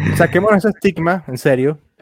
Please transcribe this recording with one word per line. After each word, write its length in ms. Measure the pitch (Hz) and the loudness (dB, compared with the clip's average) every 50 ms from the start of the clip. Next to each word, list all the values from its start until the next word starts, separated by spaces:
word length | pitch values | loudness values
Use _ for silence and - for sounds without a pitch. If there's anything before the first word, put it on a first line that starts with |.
| 98 - - | -2 -2 0
saquemos 380 | - 170 - - 175 202 220 214 | 2 0 2 2 0 2 2 2
ese 140 | 190 - 214 | 2 2 0
estigma, 540 | 190 - - 196 170 - 165 170 185 185 151 - | -2 0 -2 -2 -2 -2 -2 -2 -2 -2 -4 -8
en 100 | 127 120 | -8 -2
serio, 420 | - 151 135 127 131 143 151 147 _ _ _ _ | 0 0 2 2 0 -2 -2 -4 _ _ _ _